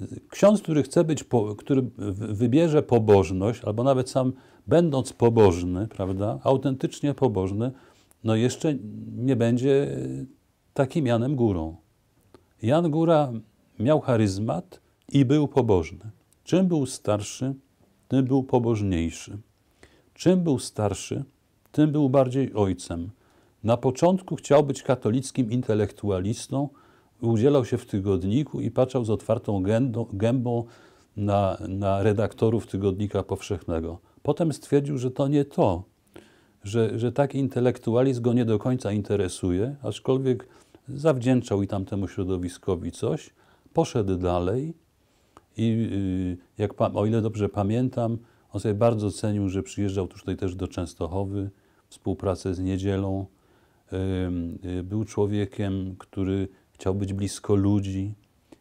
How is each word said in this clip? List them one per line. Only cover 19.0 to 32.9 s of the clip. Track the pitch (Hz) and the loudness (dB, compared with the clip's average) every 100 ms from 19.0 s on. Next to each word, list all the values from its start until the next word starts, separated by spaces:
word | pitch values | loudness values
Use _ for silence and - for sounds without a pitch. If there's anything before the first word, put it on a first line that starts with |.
| 82 - - 104 - _ _ _ - _ _ | -2 -6 -14 -16 -16 _ _ _ -20 _ _
Czym | - 165 185 | -2 2 4
był | 165 127 | 2 -2
starszy, | - - 104 95 - 131 139 _ _ _ _ | -2 -2 -2 -2 -8 -8 -10 _ _ _ _
tym | - 156 | 2 2
był | 151 139 | 4 4
bardziej | 135 127 131 127 | 4 4 2 -2
ojcem. | 107 98 90 - 85 90 - _ _ _ _ | 2 0 0 -6 -8 -8 -14 _ _ _ _
Na | 104 117 | 0 2
początku | 135 - 170 190 - 165 | 0 2 2 2 -2 -6
chciał | - 143 | 4 4
być | 147 135 | 4 -2
katolickim | - 123 107 127 131 - 110 | -2 0 0 -2 -2 -4 -2
intelektualistą, | 123 120 107 104 - 101 92 98 117 - 131 139 - _ _ _ - | -2 0 0 0 -4 -4 -2 -2 -6 -6 -4 -4 -8 _ _ _ -4
udzielał | 117 110 139 143 | 0 4 4 4
się | 117 120 | 2 -4
w | - | -4
tygodniku | 104 98 95 95 131 147 135 | -4 0 0 2 0 -2 -4
i | 117 | -4
patrzał | 127 127 127 | 0 0 0
z | 110 | -2
otwartą | 104 - 110 - 98 | -2 0 -2 0 -2
gędą, | 95 113 135 113 113 | 0 0 0 -4 -6
gębą | 101 113 131 120 117 113 - - _ _ 107 | -2 0 0 0 -4 -6 -14 -20 _ _ -6
na, | 101 101 98 90 92 | 0 2 2 -2 -6
na | 95 98 98 | -2 0 2
redaktorów | 107 104 101 - 113 110 - | 2 2 0 0 0 0 -4
Tygodnika | 101 98 | -2 -2